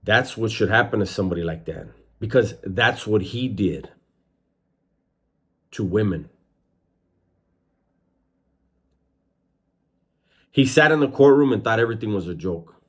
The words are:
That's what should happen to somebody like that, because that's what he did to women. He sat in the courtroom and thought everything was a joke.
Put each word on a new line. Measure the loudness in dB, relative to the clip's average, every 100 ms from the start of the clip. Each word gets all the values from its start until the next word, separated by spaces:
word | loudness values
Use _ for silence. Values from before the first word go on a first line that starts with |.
That's | 2 0 0 -4
what | -6
should | -2 0
happen | 2 0 -2
to | -4
somebody | -4 -4 -4
like | -6 -8
that, | -10 -12 -14 -20 _ _
because | 0 0 0 -4
that's | -10 0 0 0 -2
what | -2
he | -2 -6 -8
did | -2 -4 -4 -12 _ _ _ _ _ _ _ _ _ _ _ _ _ _ _ _ _ _
to | -6
women. | -2 0 -2 -4 -10 _ _ _ _ _ _ _ _ _ _ _ _ _ _ _ _ _ _ _ _ _ _ _ _ _ _ _ _ _ _ _ _ _ _ _ _ _ _ _ _ _ _
He | 0
sat | 2 4 4
in | 4
the | 0
courtroom | 6 6 8 4
and | 0
thought | 0 0
everything | 0 -2 -4
was | -4 -6
a |
joke. | -8 -8 -8 -12 _